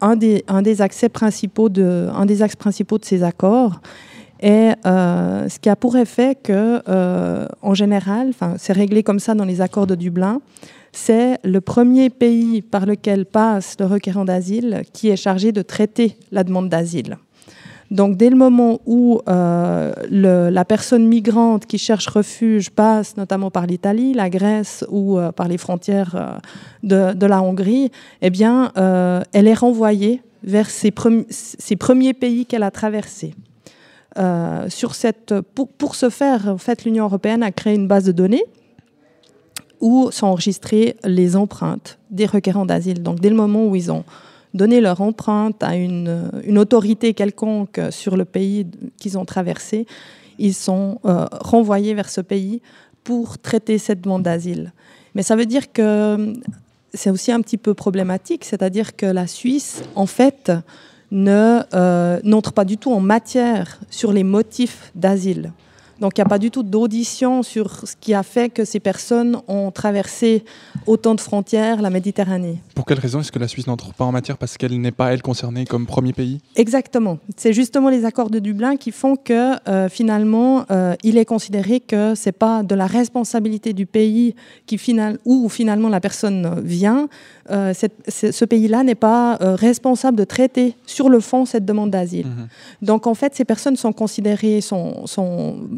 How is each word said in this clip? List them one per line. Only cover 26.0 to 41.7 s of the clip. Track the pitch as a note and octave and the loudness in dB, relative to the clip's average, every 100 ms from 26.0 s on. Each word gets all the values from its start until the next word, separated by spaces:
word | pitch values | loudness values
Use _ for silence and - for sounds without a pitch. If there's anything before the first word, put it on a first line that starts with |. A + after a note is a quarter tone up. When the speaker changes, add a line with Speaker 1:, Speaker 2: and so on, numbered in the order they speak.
| F3+ | -2
Speaker 1:
euh, | F3 C#2 G#1+ - - - - | -6 -8 -10 -16 -20 -20 -8
de, | G3+ F#3+ F#3 | 0 2 2
de | F3+ G3 | 2 4
la | G3 | 4
Hongrie, | F#3 F#3 F#3+ B3+ C4 - - _ | 2 0 0 0 0 -4 -20 _
eh | F#3 | 0
bien, | F#3 A3 B3 B3+ - | 2 4 4 2 0
euh, | F#3+ F#3 F3+ F3+ - | 2 2 2 0 0
elle | G3+ G#3+ | 4 6
est | |
renvoyée | A3+ B3 A3+ A3 G#3 G#3 B3+ _ _ | 6 4 2 2 2 0 -2 _ _
vers | F#3+ G#3 G#3 | -2 0 0
ses | - A3 | 0 -2
premi-, | - A#3 A3+ - | 2 2 2 0
ses | - - - - | -10 -16 -12 -4
premiers | G3 - B3+ C4 | 0 2 4 2
pays | C4 B3 A#3+ B3 | 0 -2 -2 -2
qu'elle | A#3 | -2
a | G3 | -4
traversés. | - G#3+ G#3+ G#3 - D#3+ - - _ - _ _ _ _ - | -4 -4 -4 -8 -12 -14 -14 -20 _ -20 _ _ _ _ -2
Euh, | F#3 E3+ E3 E3 F#3 | 0 0 -4 -6 -8
sur | - A3+ | -6 -8
cette, | - A#3 G#3+ - G3+ | -2 -2 -2 -2 -4
pour, | F#3 - C4+ | -4 -6 -8
pour | - C#4+ - | -6 -8 -2
ce | B3 | -2
faire, | - C#4 B3 G3+ | 0 0 0 -2
en | F#3 | -4
fait, | - A#3 | -4 -4
l'Union | A#3 A3 G#3 | -2 -2 0
européenne | G3 G#3 A3+ | -2 0 0
a | A3 | -2
créé | - G#3+ | -4 -2
une | G#3 G3 | 0 2
base | G3+ | 2
de | F#3+ | 4
données | F3 F#3 C4 A#4 _ _ _ _ _ _ _ _ _ _ - - - | 2 2 2 -2 _ _ _ _ _ _ _ _ _ _ -20 -20 -2
où | A3+ B3+ C4 | 2 4 2
sont | - G3+ | 0 0
enregistrées | F3+ G3+ F#3+ - G#3+ A3+ - | 0 -2 -4 0 2 2 0
les | G3+ F3+ F3+ | -2 2 2
empreintes | F#3+ G3+ - E3 | 2 0 -4 -6